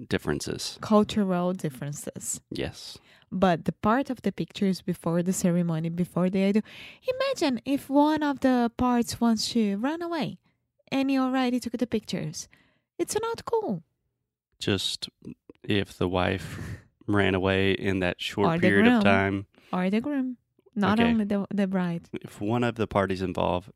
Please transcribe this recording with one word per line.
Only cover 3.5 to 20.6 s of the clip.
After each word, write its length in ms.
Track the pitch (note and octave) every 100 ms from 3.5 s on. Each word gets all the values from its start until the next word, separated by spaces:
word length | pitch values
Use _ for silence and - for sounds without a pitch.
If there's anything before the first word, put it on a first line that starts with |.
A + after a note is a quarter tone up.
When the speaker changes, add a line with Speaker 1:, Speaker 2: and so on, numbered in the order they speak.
| E3
Speaker 2:
the 80 | -
part 360 | - G#3 A#3+ C4+
of 120 | B3
the 80 | G3+
pictures 500 | - E3 - G3 F3+
before 400 | - F3 E3+ E3+
the 100 | F3
ceremony, 560 | F#3 F3+ F3 E3+ D#3+ E3
before 420 | E3+ F3+ - F#3
the 140 | F#3+
idol, 180 | G3 G#3 - - - - -
imagine 520 | B4+ C5+ B4+ D#4 B3
if 260 | - C#4 -
one 320 | C#4 D4 D#4
of 180 | D4 C#4
the 300 | C4 B3 A#3 -
parts 440 | B3 A#3+ A#3 -
wants 300 | A#3 A3 -
to 240 | A#3+ G#3+ G3
run 220 | B3+ E4
away 360 | E4+ E4 F#3+ F#3 _ _ _ _ -
and 180 | C4+ C4+
you 100 | C4+
already 380 | C4 C4 B3 B3
took 140 | A#3 A#3
the 100 | B3
pictures. 640 | A3 - F3 D#3 E3 - _ _ _ _ -
It's 180 | E4+ G#4
not 240 | A4+ A#4
cool. 380 | - A4+ G4 F3 - _ _ _ _ _ _ -
Speaker 1:
Just 480 | - G2 - - - - - - - -
if 340 | - G#2 F#2+ -
the 100 | F#2
wife 500 | F2+ F#2 F#2+ - - - - -
<laughs> 200 | _ -
ran 280 | G#2 F#2+
away 380 | F#2+ F#2+ F#2+ G2
in 260 | F#2+ G2 F#2+
that 200 | F2+ -
short 260 | - - G3
Speaker 2:
Or 60 | E3
the 20 | F#3
Speaker 1:
period 180 | G3 A3+
of 60 |
Speaker 2:
groom. 100 | B3
Speaker 1:
time. 440 | G3+ G2 G2 G2 G2+ _ -
Speaker 2:
Or 180 | F3+ F#3
the 100 | G#3+
groom. 360 | C#4+ C#4+ C4 B3 _ _